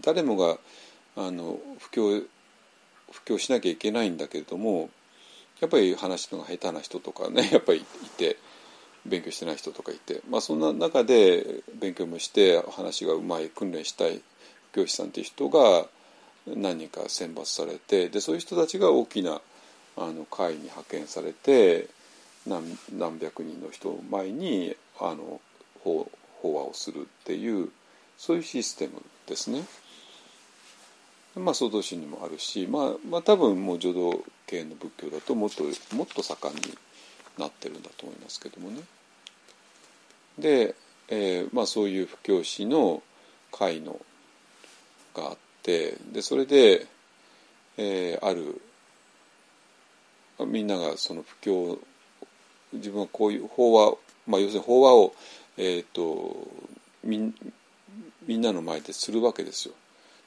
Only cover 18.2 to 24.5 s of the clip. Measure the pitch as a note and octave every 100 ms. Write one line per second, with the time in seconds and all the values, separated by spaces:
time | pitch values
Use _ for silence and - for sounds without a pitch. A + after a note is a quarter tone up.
18.2 | D#3+ E3+ - F3 D#3+ F#3+ F#3 C3 A2 G#2+
19.2 | F2 D2+ - - - - - - E2+ D#2+
20.2 | D#2 - F2 D2+ D2+ D2+ - D#2 D2+ D#2+
21.2 | E2 - C#3 C3 F#2 E2 - - - -
22.2 | - - - F2 E2 E2 - F#2+ E2+ D#2+
23.2 | D#2+ - D#2 E2 D#2+ - - E2+ F2 G2
24.2 | F#2+ C3 F#3